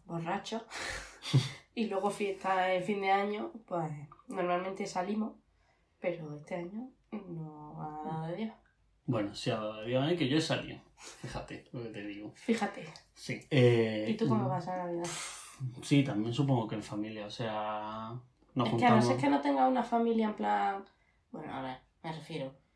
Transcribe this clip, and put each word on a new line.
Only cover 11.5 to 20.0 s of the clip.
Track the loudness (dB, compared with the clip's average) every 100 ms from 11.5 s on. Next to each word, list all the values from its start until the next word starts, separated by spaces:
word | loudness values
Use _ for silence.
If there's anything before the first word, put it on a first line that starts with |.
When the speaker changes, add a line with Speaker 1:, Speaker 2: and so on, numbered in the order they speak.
| -12 -10
Speaker 2:
lo | -10
que | -8
te | -8 -10
digo. | -10 -12 -8
Speaker 1:
Fíjate. | 0 2 2 -4 -14 -16 -20
Speaker 2:
Sí. | -16 -8 -8 2
Eh, | 8 8 8 6 2 0
Speaker 1:
¿Y | 2
tú | 4
cómo | 4 2
Speaker 2:
mm, |
Speaker 1:
vas | 0 -2
a | -4
Navidad? | -2 -2 -4 -6 -8 -12 -16 -10 -8 -8
Speaker 2:
Sí, | 4 4
también | 4 0 -2
supongo | 0 2 2 2
que | -4
en |
familia, | -6 -6 -6 -6 -10
o |
sea, | -6 -4 -2 -4 -4 -6 -6 -8 -10 -14 _ _ 0
nos | 2
Speaker 1:
Es | 4
que | 6
a |
no | 8
Speaker 2:
juntamos. | 6
Speaker 1:
ser | 4
que | 4
no | 2
tenga | 2 4 4
una | 4
familia | 2 2